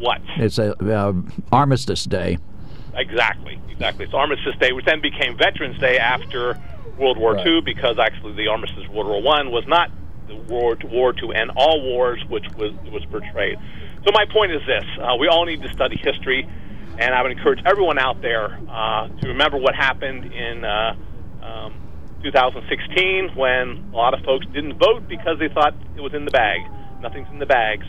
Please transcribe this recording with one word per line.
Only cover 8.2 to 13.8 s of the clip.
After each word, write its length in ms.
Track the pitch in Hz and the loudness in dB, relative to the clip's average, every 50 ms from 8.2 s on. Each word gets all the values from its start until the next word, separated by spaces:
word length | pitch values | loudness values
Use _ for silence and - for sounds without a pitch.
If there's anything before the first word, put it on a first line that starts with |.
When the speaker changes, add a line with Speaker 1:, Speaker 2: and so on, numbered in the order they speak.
| - 104 101 | -6 -8 -4
Speaker 1:
the 140 | 104 107 107 | -2 0 0
Armistice 360 | 107 113 104 95 104 101 92 | 0 0 -2 -6 -8 -8 -8
of 60 | 98 | -6
World 160 | 101 107 98 104 | -4 -2 -2 0
War 140 | 104 101 | 0 2
One 280 | 110 143 151 147 139 123 | 4 4 4 4 2 0
was 140 | 117 117 110 | -2 -2 2
not 240 | 131 160 175 165 - - - - - - - - - | 4 4 4 4 2 -2 -8 -8 -8 -8 -8 -8 -8
the 80 | - | -10
war 400 | 113 107 110 120 120 120 117 117 | -10 -8 -4 -2 0 2 2 0
to, 100 | - - | 0 -4
war 260 | - 113 123 127 123 - | -2 2 4 4 4 2
to 180 | - 123 113 | 0 -4 -2
end 200 | 101 110 113 101 - | 0 0 0 0 2
all 240 | 127 139 160 160 151 | 4 6 6 6 4
wars, 400 | 131 127 123 123 127 123 120 117 - - | 2 0 0 2 2 2 0 -2 -4 -4
which 160 | 117 107 98 101 - | -4 -4 -4 -6 -6
was, 160 | 110 107 104 101 - - - | -4 -4 -4 -4 -6 -8 -8
was 140 | 107 101 92 - | -8 -8 -6 -6
portrayed. 480 | 107 104 92 - - 110 101 98 - - - - - - | -6 -6 -6 -6 -2 -2 -2 -2 -2 -4 -8 -10 -10 -8